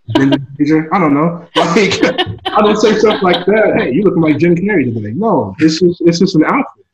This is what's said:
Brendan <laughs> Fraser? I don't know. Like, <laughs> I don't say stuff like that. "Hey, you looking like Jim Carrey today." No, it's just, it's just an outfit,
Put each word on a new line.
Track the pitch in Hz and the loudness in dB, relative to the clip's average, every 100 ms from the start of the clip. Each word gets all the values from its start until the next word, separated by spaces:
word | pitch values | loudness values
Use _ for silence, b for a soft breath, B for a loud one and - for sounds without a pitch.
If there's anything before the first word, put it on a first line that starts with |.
| - | -6
Brendan | 110 139 139 131 | -2 0 0 -4
<laughs> | - | -4
Fraser? | 147 156 156 | 0 0 0
I | 196 | -2
don't | 160 | 0
know. | 139 165 - - 165 | 2 0 -4 -6 -2
Like, | 170 180 190 - | 0 0 0 0
<laughs> | 254 - 359 - - | -2 -2 -6 -8 -4
I | 214 | 0
don't | 214 208 | 2 2
say | 220 214 | 2 2
stuff | 214 - | 2 2
like | 185 165 - | 0 0 0
that. | 220 202 233 | 0 0 0
"Hey, | 180 | -2
you | 135 | 0
looking | 202 - | 0 0
like | 160 135 | 0 2
Jim | 170 170 | 2 0
Carrey | 196 196 123 | 0 0 -2
today." | 110 104 | -4 -6
No, | 131 226 160 101 98 | -4 -2 -2 -2 0
it's | 160 - | 0 2
just, | 180 180 | 0 2
it's | 170 170 | 0 2
just | 190 160 | 2 2
an | 156 | 2
outfit, | 233 - - _ | 0 -4 -10 _